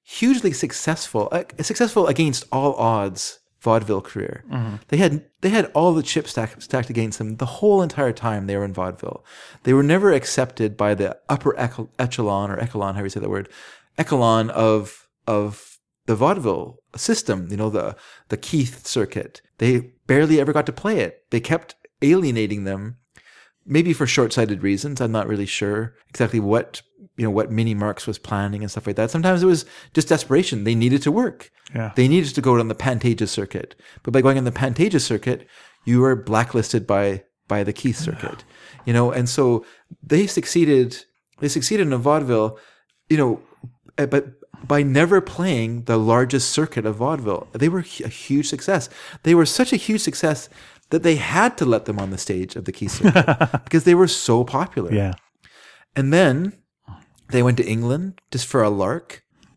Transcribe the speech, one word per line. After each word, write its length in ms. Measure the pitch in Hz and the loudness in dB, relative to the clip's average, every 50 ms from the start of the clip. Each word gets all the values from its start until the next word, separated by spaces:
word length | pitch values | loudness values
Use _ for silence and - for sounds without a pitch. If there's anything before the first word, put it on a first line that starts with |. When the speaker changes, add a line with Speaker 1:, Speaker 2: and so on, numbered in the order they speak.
| _ | _
Speaker 1:
hugely 480 | - - - 226 254 269 240 - 180 127 | -18 -6 0 2 2 4 4 2 0 -2
successful, 760 | - 160 127 - - - 156 165 - - - - 110 104 - | -2 -4 -6 -6 -4 -4 -4 -4 -4 -6 -4 -4 -4 -2 -2
uh, 120 | - 175 - - - - | -4 -6 -6 -8 -10 -8
successful 460 | 151 - 220 - 240 214 - 214 170 | -6 -4 -2 0 -2 0 2 2 2
against 380 | 156 127 160 160 147 123 - - - | 2 2 2 0 0 0 -4 -6 -6
all 220 | - 135 139 143 - | -2 0 0 0 0
odds 640 | - 113 117 113 104 101 98 87 - - - - _ _ _ _ _ | 2 2 2 2 0 -2 -4 -6 -8 -10 -10 -12 _ _ _ _ _
vaudeville 400 | - 117 110 113 107 107 101 98 | 0 0 0 2 0 -2 -4 -4
career. 440 | - - - 104 98 - - - - 220 | -4 -8 -10 -10 -10 -10 -10 -14 -14 -10
Speaker 2:
Mm-hmm. 260 | 135 123 117 110 104 107 - | -8 -8 -6 -8 -10 -12 -6
Speaker 1:
They 100 | _ 143 | _ 0
had, 280 | 165 196 160 143 156 - _ _ _ | 2 2 2 0 -2 -8 _ _ _
they 80 | - 190 | -2 0
had 160 | 214 220 180 - - | 2 2 0 0 0
all 200 | 151 165 180 165 | 2 4 4 4
the 100 | 160 135 | 2 0
chips 280 | - - 160 - - | -2 -4 -4 -4 -4
stack-, 300 | - 120 110 110 - - | -4 -6 -6 -6 -8 -14
stacked 280 | - - - 127 123 131 | -10 -6 -4 -4 -4 -4
against 280 | 120 117 113 107 - | -4 -4 -4 -4 -4
them 180 | - 107 107 110 | -8 -8 -8 -8
the 80 | - 131 | -6 -8
whole 360 | 120 - - 208 208 202 196 | -8 -4 0 2 4 4 4
entire 320 | 180 151 - 151 139 120 110 | 2 0 0 -2 -2 -2 -2
time 340 | - 120 113 107 101 98 | -2 -4 -4 -4 -4 -4
they 80 | 98 98 | -4 -4
were 80 | 101 101 | -4 -4
in 100 | 98 92 | -6 -6
vaudeville. 520 | 95 92 92 92 - - - - - _ _ - - - - - - - | -6 -6 -6 -8 -10 -12 -14 -14 -14 _ _ -20 -20 -20 -20 -20 -4 0
They 100 | 123 131 | 4 4
were 100 | 135 143 | 4 4
never 300 | 147 170 190 208 196 156 | 4 4 4 4 4 4
accepted 640 | 127 - - - 139 127 120 - - 110 104 107 | 2 0 -2 -2 -2 -2 -2 -2 -4 -4 -2 -2
by 180 | - 104 104 101 | 0 0 0 0
the 220 | 95 98 - - - _ | 0 -2 -4 -6 -8 _
upper 260 | - 139 120 - 143 - | -4 -4 -2 0 -2 -2
ecel-, 360 | - 123 117 - - 113 - _ - | 0 -4 -4 -6 -8 -14 -10 _ -6
echelon 520 | 127 123 - - 110 104 98 98 101 101 | -6 -4 -4 -4 -2 -2 -2 -2 -4 -4
or 60 | 95 - | -6 -6
echelon, 360 | 117 120 - 104 98 98 95 | -6 -6 -6 -6 -6 -6 -4
however 120 | 101 101 | -6 -8
you 20 | 98 | -8
say 100 | - 104 | -8 -6
that 100 | 104 98 | -6 -6
word, 200 | 98 98 98 - - - - - - - _ _ _ | -6 -6 -8 -10 -16 -20 -20 -20 -20 -20 _ _ _
echelon 520 | - 156 - 151 131 120 113 113 113 113 113 | -6 -4 -2 0 2 2 2 2 2 0 -2
of, 580 | - - 113 110 110 107 101 - - - _ _ _ _ _ | 0 2 2 2 2 2 -2 -6 -14 -20 _ _ _ _ _
of 500 | 117 107 104 104 104 104 - - - - _ _ _ _ _ _ | -2 -2 -2 -2 -4 -6 -12 -18 -20 -20 _ _ _ _ _ _
the 100 | - 110 | -4 0
vaudeville 640 | 101 127 160 202 190 127 104 87 - - - - _ _ _ - | 2 2 2 2 0 -2 -2 -4 -4 -6 -10 -16 _ _ _ -14
system, 540 | - - - 220 - - - 101 95 87 85 | -6 -4 -2 -2 -2 -2 -4 -4 -4 -6 -8
you 60 | 104 | -6
know, 120 | 101 107 110 | -4 -4 -2
the, 280 | 104 98 53 50 - - - - - - _ - | -2 -4 -4 -6 -8 -12 -18 -20 -20 -20 _ -10
the 80 | 113 | -10
Keith 500 | 120 - - 175 147 131 120 - - - | -10 -6 -4 -2 -2 -2 -4 -6 -12 -12
circuit. 540 | - - 127 101 - - 95 - - - - _ _ _ | -6 -4 -4 -4 -4 -6 -10 -10 -12 -16 -20 _ _ _
They 340 | - 113 123 127 123 123 - _ _ _ | -2 0 2 2 0 -2 -6 _ _ _
barely 320 | - 131 143 156 156 156 147 | 2 2 4 4 4 4 4
ever 140 | 139 147 147 | 4 2 0
got 120 | 151 143 | 0 -2
to 40 | 143 | -2
play 300 | - - - 208 220 151 | -6 -6 -4 -4 -2 -2
it. 240 | 98 85 - - _ _ | -2 -4 -6 -12 _ _
They 120 | 120 117 | -4 -4
kept 340 | - - - - - - - _ _ _ _ _ | -2 -2 -2 -2 -4 -8 -20 _ _ _ _ _
alienating 600 | 135 143 180 190 175 135 120 113 107 98 104 101 98 | 2 4 4 4 2 0 0 0 -2 -2 -4 -6 -6
them, 320 | 95 98 98 101 113 120 - _ _ _ - - _ _ _ _ _ _ _ _ | -6 -6 -8 -8 -12 -14 -16 _ _ _ -20 -20 _ _ _ _ _ _ _ _
maybe 260 | - - 160 170 175 | 0 0 2 2 2
for 160 | 156 - 139 | 0 0 0
short-sighted 560 | 120 - 143 120 110 - 127 113 104 101 92 95 | 0 2 2 2 2 2 0 0 0 -2 -2 0
reasons. 380 | 98 98 101 143 147 139 127 | 0 0 -2 -2 -6 -4 -4
I'm 100 | 123 113 | -4 -2
not 160 | 113 107 101 | -2 -2 -2
really 180 | 110 107 101 101 | -2 -4 -4 -4
sure 500 | - - - 104 101 104 107 113 117 - _ _ _ | -6 -6 -4 -4 -2 -2 -4 -6 -8 -10 _ _ _
exactly 300 | - - 120 - 123 113 | -4 -2 -2 0 0 -2
what, 420 | 101 98 107 117 - - - - - _ _ _ 196 - _ | 0 2 0 0 0 -4 -10 -18 -18 _ _ _ -20 -18 _
you 80 | - 113 | -4 -4
know, 40 | 107 | -2
what 220 | 98 107 - - | 0 -2 -2 -2
Mini 220 | 110 110 113 113 107 | -2 -2 -2 -2 -2
Marx 320 | 101 101 104 98 - - | -2 -4 -4 -6 -6 -8
was 100 | 113 101 | -10 -10
planning 440 | - - - 104 101 101 101 104 101 | -10 -8 -6 -4 -4 -4 -4 -6 -8
and 100 | 104 98 | -10 -10
stuff 160 | - 107 - | -10 -8 -8
like 80 | 104 101 | -6 -4
that. 160 | 107 110 113 | -2 -2 -2
Sometimes 320 | - 165 170 185 185 170 180 | -2 0 2 2 2 4 4
it 40 | |
was 180 | 185 170 151 - - - - - - - | 4 4 2 0 -8 -16 -20 -20 -4 -2
just 140 | 160 - | -2 2
desperation. 560 | - 170 - - - 135 165 185 - 135 104 101 | 2 0 0 2 2 2 2 2 0 -2 -2 0
They 100 | 113 117 | 0 2
needed 260 | 113 120 123 135 139 - | 2 4 2 2 2 2
to 80 | 147 | 0
work. 400 | 160 233 254 196 - - - - _ _ _ - - | 2 2 0 -2 -4 -8 -18 -20 _ _ _ -10 -8
Speaker 2:
Yeah. 160 | 117 113 107 - | -8 -8 -2 2
Speaker 1:
They 120 | 127 127 | 2 4
needed 260 | 131 160 185 156 135 - | 4 4 2 2 0 -2
to 80 | 147 | 0
go 180 | 113 131 120 117 | 2 2 2 2
on 80 | 117 110 | 2 0
the 40 | 107 | -4
Pantages 540 | - 123 131 123 113 - 120 110 110 110 | -4 -2 -2 -2 0 0 0 0 0 -2
circuit. 480 | - - 107 98 - - 92 - - - _ _ - - - | -4 -4 -6 -8 -6 -8 -10 -10 -12 -16 _ _ -20 -20 -12
But 100 | - 123 | -6 0
by 100 | 117 135 | 4 6
going 180 | 123 135 135 135 | 6 6 6 4
on 60 | 127 | 0
the 60 | 120 | -2
Pantages 500 | 120 - 135 131 120 147 180 214 185 135 | -2 -2 -2 -2 0 0 2 2 2 2
circuit, 460 | - - 117 101 - 127 123 - - _ _ - - _ _ _ _ | 0 0 -2 -2 -2 -2 -4 -4 -6 _ _ -20 -20 _ _ _ _
you 140 | 117 120 123 | 2 4 4
were 160 | 127 131 127 | 6 4 2
blacklisted 720 | 110 - 104 107 110 120 - - 117 107 - - 107 - | 0 0 0 2 2 2 2 0 -2 0 0 -2 -2 0
by, 360 | - 101 98 101 101 95 92 - _ _ _ _ | 0 0 0 0 0 -2 -4 -10 _ _ _ _
by 160 | - 101 104 101 | -4 -2 -2 -2
the 100 | 107 107 | -4 -4
Keith 240 | - - 127 110 | -4 -4 -4 -4
circuit, 460 | - 160 165 160 - - - - - - _ _ - - - - - - | -4 -6 -8 -8 -8 -10 -12 -14 -14 -18 _ _ -20 -20 -20 -20 -8 -4
you 80 | 120 117 | 0 2
know? 180 | 120 120 120 | 2 2 2
And 180 | - 127 123 123 | 0 -2 -2 0
so 340 | - 151 135 123 117 107 - - - _ _ _ - - | 0 2 2 4 2 2 -2 -6 -18 _ _ _ -20 -20
they 240 | - - 151 175 202 | -4 0 2 2 2
succeeded, 800 | 196 - - - - - 175 165 151 143 131 127 123 - - - _ _ _ _ _ _ _ | 2 -2 -4 -4 0 0 2 4 4 4 4 4 2 -2 -10 -18 _ _ _ _ _ _ _
they 80 | 147 143 | -4 -4
succeeded 360 | - 156 127 - 214 208 185 147 | -2 -2 -2 0 0 0 0 0
in 80 | 131 123 | 0 0
vaudeville, 580 | 120 147 151 156 143 127 117 110 107 110 110 - - _ _ _ _ _ _ _ _ - | 2 2 2 2 2 2 2 2 2 0 -2 -8 -16 _ _ _ _ _ _ _ _ 0
you 80 | 156 | 2
know, 240 | 151 135 120 107 - - _ _ _ - - - _ _ _ _ - | 2 2 2 0 -4 -8 _ _ _ -20 -20 -20 _ _ _ _ -4
uh, 80 | 143 | -2
but 240 | 127 143 143 143 131 - _ - _ - - - | 0 0 0 0 -2 -8 _ -20 _ -20 -10 -2
by 140 | 123 147 147 143 | 0 2 2 2
never 380 | 139 131 143 170 170 202 185 | 2 4 4 4 4 4 2
playing 600 | 185 - - - 175 190 143 117 113 113 117 120 117 | 2 0 -4 -4 -2 -2 0 -2 -2 -4 -6 -6 -2
the 140 | - 113 | 0 0
largest 520 | 110 107 113 113 123 131 120 139 127 - - | 2 4 4 4 4 4 2 0 -2 -2 -2
circuit 360 | - 147 156 156 - 120 107 | -2 -2 -2 -2 -2 -4 -4
of 100 | 110 104 | -4 -4
vaudeville, 520 | 107 123 147 160 143 113 104 90 - - - - | -2 -2 -2 -2 -2 -4 -4 -4 -4 -6 -10 -4
they 160 | 117 143 165 | -2 0 0
were 120 | 185 185 | 0 -2
hu-, 220 | 165 - - - - | -4 -8 -10 -12 -12
a 40 | 120 | -12
huge 380 | - - - - 139 147 147 | -12 -12 -6 -2 0 0 0
success. 420 | - 156 123 - 190 196 151 - - - - - - - - - | -2 -6 -6 -2 -2 -2 -2 -2 -6 -12 -20 -20 -20 -18 -4 2
They 120 | 165 170 | 4 6
were 100 | 170 156 | 6 6
such 260 | - - - 254 - | 4 2 0 2 2
a 60 | 247 | 0
huge 240 | 190 - - 214 208 | 0 0 0 -2 0
success 480 | - 156 - - - 156 147 - - - _ - - - - _ _ _ | -2 -4 -4 -2 -2 -2 -2 -4 -8 -14 _ -20 -20 -20 -20 _ _ _
that 140 | 156 165 175 | -2 2 4
they 120 | 170 156 | 2 2
had 380 | 135 - - 151 180 220 247 240 - | 2 0 0 2 2 2 2 2 0
to 60 | 156 | 0
let 200 | 123 113 104 - | 2 2 0 0
them 140 | - 104 101 | -4 -6 -6
on 100 | 98 95 | -6 -6
the 80 | 95 | -8
stage 380 | 90 - - 95 92 92 - - | -6 -6 -6 -6 -6 -6 -8 -10
of 100 | 117 92 | -10 -10
the 60 | 95 | -10
Keith 200 | - - 104 98 | -8 -8 -8 -8
circuit 340 | - - - 190 - 180 120 170 127 - 151 - | -2 2 4 4 6 6 4 4 2 2 0 0
Speaker 2:
<laughs> 120 | - 123 - | -2 -4 -2
Speaker 1:
because 200 | - - 160 - | 0 0 2 4
they 120 | 180 175 | 6 6
were 120 | 180 185 | 6 6
so 360 | 170 - - - - 113 120 123 | 4 2 0 0 2 2 2 2
popular. 480 | 127 135 139 180 - - 127 92 82 | 0 -2 -4 -4 -4 -4 -6 -4 -2
Speaker 2:
Yeah. 220 | 104 101 98 95 87 - _ _ _ _ _ _ _ - - - - _ _ _ - | 0 0 0 -2 -4 -8 _ _ _ _ _ _ _ -20 -20 -20 -20 _ _ _ -4
Speaker 1:
And 160 | 135 135 135 | -2 0 2
then 420 | 156 180 185 143 127 151 180 202 - _ _ _ _ _ _ - - - _ _ _ _ _ - | 4 4 4 4 2 0 -2 -4 -8 _ _ _ _ _ _ -20 -20 -20 _ _ _ _ _ -2
they 140 | - 123 120 | 2 2 4
went 140 | 127 120 | 4 4
to 80 | 123 113 | 2 0
England 540 | 95 110 113 117 120 135 160 185 196 185 _ _ _ | 0 -2 -2 -2 -2 -2 -4 -4 -8 -10 _ _ _
just 160 | - 123 - | -8 -6 -4
for 160 | - - 127 107 | 0 2 2 2
a 60 | 104 | 2
lark 520 | 104 98 95 98 139 170 - - - - _ _ _ _ _ _ _ | 2 0 0 -2 -4 -6 -8 -14 -20 -20 _ _ _ _ _ _ _